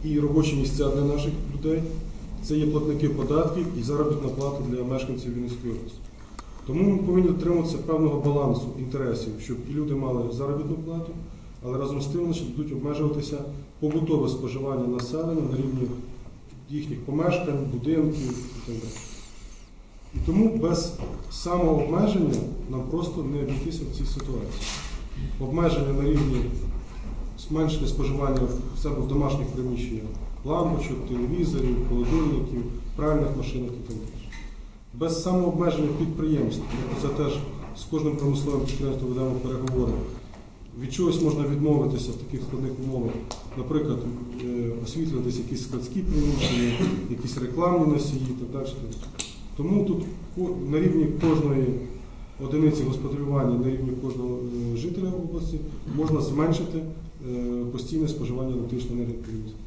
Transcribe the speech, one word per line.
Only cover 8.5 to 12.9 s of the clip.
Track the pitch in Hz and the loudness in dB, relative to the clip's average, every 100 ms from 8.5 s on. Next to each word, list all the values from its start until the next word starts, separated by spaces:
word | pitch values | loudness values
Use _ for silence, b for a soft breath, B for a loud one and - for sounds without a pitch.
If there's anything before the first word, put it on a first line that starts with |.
| 113 - - | 2 -2 -6
інтересів, | 127 135 123 107 110 107 | -4 -2 0 -2 -4 -6
щоб | - 117 120 | -6 -6 -4
і | |
люди | 151 139 | -2 0
мали | 135 131 123 120 | 0 0 0 0
заробітну | 117 139 147 147 160 | -2 -2 -2 -2 -4
плату, | 160 165 165 - B B B B | -4 -4 -6 -8 B B B B
але | 123 131 | -4 -2
разом | 139 139 | -2 -2
з | 143 | -2
тим, | 170 | 0
значить, | 170 160 - - | 0 0 -2 -4
будуть | 151 | -4
обмежуватися | 143 143 | -2 -2